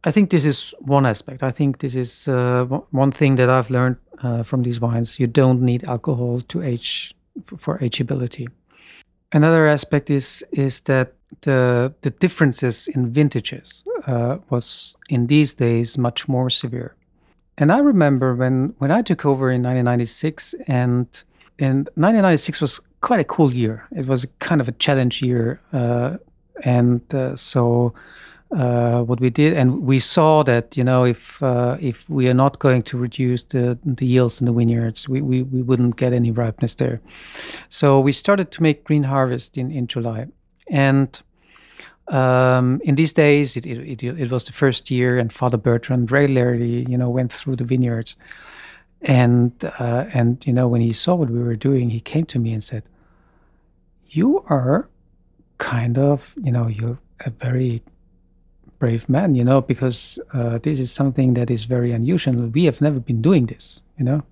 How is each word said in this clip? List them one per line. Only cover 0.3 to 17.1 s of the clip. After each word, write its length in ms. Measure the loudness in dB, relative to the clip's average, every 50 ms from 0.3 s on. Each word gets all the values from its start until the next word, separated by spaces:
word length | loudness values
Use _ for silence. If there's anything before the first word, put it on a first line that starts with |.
| 2 2 2
is 280 | 2 0 -2 -6 -10 -16 -14
one 260 | -4 0 2 4 4
aspect. 380 | 2 0 -2 -6 -12 -10 -6 -6
I 80 | -6
think 280 | -2 0 -2 -2 0 _
this 160 | -6 -6 -4
is, 320 | -6 -6 -6 -10 -10 -4
uh, 380 | -2 0 0 0 2 2 0 0 -2
o-, 160 | -4 -6 -6 _
one 200 | 0 2 2 2
thing 240 | 2 2 2 2 4
that 140 | 4 4 4
I've 200 | 4 2 2 0
learned, 280 | 0 2 2 2 0 -4 _ _ -16 -8 -6
uh, 180 | -4 -4 -4 -4
from 200 | -2 -2 -2 -2
these 160 | -2 -2 -2
wines. 400 | -2 -2 -2 -2 -4 -4 -2 -2
You 80 | -2
don't 340 | 2 4 4 4 4 4 4
need 220 | 2 2 0 0 -2
alcohol 580 | -6 -6 -4 -2 -4 -2 -2 -2 -4 -4 -6 -6
to 160 | _ -8 -6 -4
age, 520 | -4 -6 -6 -6 -8 -8 -8 -10 -14 -18 _ _ _ _
f-, 220 | -20 -18 -16 -20 -10
for 180 | -8 -8 -6 -4
ageability. 680 | -4 -4 -4 -4 -4 -4 -4 -6 -6 -8 -8 -10 -14 -14 _ _ _ _ _ _ _ -20 -20 -20 _ _ _ _ _ _
Another 360 | 2 4 6 6 6 6 6
aspect 420 | 4 4 2 0 -2 -2 -2 0 0
is, 340 | -2 -2 -2 -4 -10 -10 -10 _
is 280 | -4 -2 -2 -2 -4 -6
that 320 | _ 0 0 0 0 -2 _ _ _ _ -20 _
the, 520 | -2 0 2 2 2 2 2 2 0 -2 -4 _
the 80 | -6 -6
differences 760 | -2 _ -2 -2 2 2 0 0 2 0 -4 -4 -4 -4 -10
in 240 | -6 -4 -2 -2 0
vintages, 720 | 2 2 0 2 0 -4 -6 -6 -14 -14 _ -20 -20 -16 _ -8 -8 -8 -4
uh, 300 | -4 -2 -2 -2 -2 -4 -6 -6 _
was 480 | -4 -4 -4 -4 -8 -8 -8 -10 -12 _ -8 -4
in 180 | -2 -2 0
these 260 | 2 4 4 4 2 0
days 460 | -2 0 0 2 0 -2 -2 -2 -2
much 280 | -2 -2 -4 -6 -4
more 220 | -2 -2 -2 0 0
severe. 460 | -2 -2 -2 -4 -8 -8 -10 -12 _ _ _ _